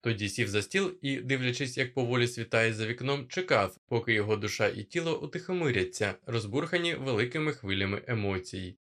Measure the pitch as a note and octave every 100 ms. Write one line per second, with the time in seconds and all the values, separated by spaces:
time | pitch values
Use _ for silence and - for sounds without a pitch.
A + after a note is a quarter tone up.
0 | A#2+ G#2 G#2 - G#2+ G#2 - G3 G3 -
1 | C3+ C3+ B2 C3+ B2+ B2 C3+ C3 B2+ C3+
2 | A#2+ B2 A#2+ A#2+ A2+ A2+ A2+ A2 A2 A2+
3 | B2+ C#3+ B2+ - F#3 B2+ F#2+ - _ A#2
4 | A#2 A2 G2+ G#2 G#2 - G#2 - G#2 E3+
5 | E3 D#3 B2 F3 - F#3 D#3 G#2+ F#2 -
6 | G2+ F#2+ - A#2 G#2 B2 E3 F3 E3+ C#3
7 | C3+ G#2+ B2 D#3 D#3 C#3+ G2 F#2+ G2 G2+
8 | - A2+ G2+ F#2 F2+ F#2+ F#2 -